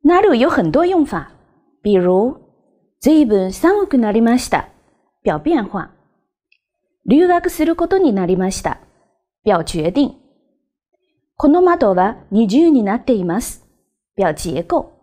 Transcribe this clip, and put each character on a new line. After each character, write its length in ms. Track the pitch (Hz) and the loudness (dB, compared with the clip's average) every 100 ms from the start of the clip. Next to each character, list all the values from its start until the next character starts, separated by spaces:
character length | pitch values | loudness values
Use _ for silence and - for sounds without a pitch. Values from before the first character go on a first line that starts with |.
な 180 | 285 349 | 2 2
る 140 | 415 240 | 2 2
有 120 | 262 | 0
很 240 | - 170 | 0 0
多 140 | 254 349 | 0 0
用 180 | 381 | 0
法， 280 | 285 170 139 _ _ _ _ _ | -2 -6 -12 _ _ _ _ _
比 120 | 208 | 0
如、 460 | 190 180 185 240 - _ _ _ _ _ _ | 0 2 0 0 -6 _ _ _ _ _ _
ず 80 | - | 2
い 160 | 311 262 | 2 2
ぶ 220 | 202 190 | 0 -2
ん 40 | |
寒 360 | - 330 415 381 | -2 0 0 0
く 100 | 262 | 0
な 140 | 220 | 0
り 100 | 214 | 0
ま 160 | 226 247 | 2 0
し 140 | - | -2
た， 140 | 165 - _ _ _ _ _ | -6 -6 _ _ _ _ _
表 160 | - 151 | -4 -4
变 260 | 277 330 196 | -2 -2 -4
化。 240 | 196 - _ _ _ _ _ _ _ _ _ _ _ - | -10 -12 _ _ _ _ _ _ _ _ _ _ _ 0
留 220 | 269 359 | 2 4
学 220 | 349 359 | 0 -2
す 160 | - 311 | -2 -2
る 80 | |
こ 140 | 330 330 | -2 -2
と 100 | 381 | 0
に 160 | 339 | 0
な 100 | 196 | 0
り 140 | 175 185 | -2 -2
ま 140 | 185 | -2
し 100 | 190 | -4
た， 160 | 165 - _ _ _ _ _ _ | -8 -10 _ _ _ _ _ _
表 200 | 214 180 | -2 0
决 280 | 156 170 156 | -2 -4 -2
定。 240 | 233 277 - _ _ _ _ _ _ _ _ _ _ _ _ | 0 -2 -4 _ _ _ _ _ _ _ _ _ _ _ _
こ 140 | 302 | 2
の 140 | 330 | 4
窓 320 | 359 349 214 180 | 2 2 0 2
は 220 | 190 - - | -2 -4 -4
二 180 | 202 220 | -2 2
重 220 | 240 330 | 2 4
に 140 | 269 | 2
な 140 | 202 226 | 0 -4
っ 60 | |
て 100 | - | -2
い 120 | 226 175 | -2 -2
ま 160 | 190 | -4
す， 220 | - - _ _ _ _ _ - | -6 -16 _ _ _ _ _ -4
表 200 | 180 147 | -4 -2
结 260 | 175 143 | -6 -8
构。 300 | 170 339 - _ | -4 -4 -6 _